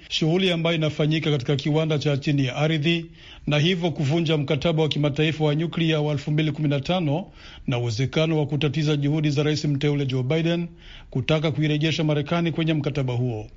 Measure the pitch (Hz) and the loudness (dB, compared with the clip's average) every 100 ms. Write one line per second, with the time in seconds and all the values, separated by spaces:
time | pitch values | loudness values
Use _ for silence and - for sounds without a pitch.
0 | - - 156 175 190 170 165 170 156 143 | -8 -2 2 2 2 2 0 0 0 0
1 | 151 156 156 147 117 139 160 151 160 151 | 2 2 0 0 0 -2 0 0 2 0
2 | 151 139 147 143 131 131 156 160 147 170 | 0 0 0 2 0 0 0 2 0 0
3 | 165 - - - - 147 160 185 170 147 | -4 -14 -20 -10 -2 2 2 2 0 0
4 | 135 170 160 156 139 151 170 156 156 - | 0 2 2 0 0 0 0 2 0 0
5 | 147 139 156 156 151 147 165 175 165 156 | 0 2 0 0 0 0 -2 0 0 2
6 | 147 143 - 151 156 143 151 143 139 180 | 0 -2 -2 0 0 0 0 0 0 0
7 | 156 151 - - - - - 120 120 107 | 0 -2 -4 -14 -20 -10 -4 -2 -2 -2
8 | 131 156 160 156 143 147 151 127 151 147 | -2 0 2 2 0 0 0 0 0 2
9 | 143 156 151 143 151 151 156 139 147 143 | 2 2 0 2 0 0 0 0 0 0
10 | 139 131 127 160 165 170 170 - - - | 0 -2 0 0 0 0 -4 -10 -20 -20
11 | - 135 120 156 160 135 151 151 160 156 | -8 -4 0 0 0 0 0 2 0 0
12 | 156 147 147 170 170 156 160 160 143 143 | 0 0 0 0 0 0 0 0 -2 -2
13 | 127 123 123 107 104 | -2 0 -2 -4 -8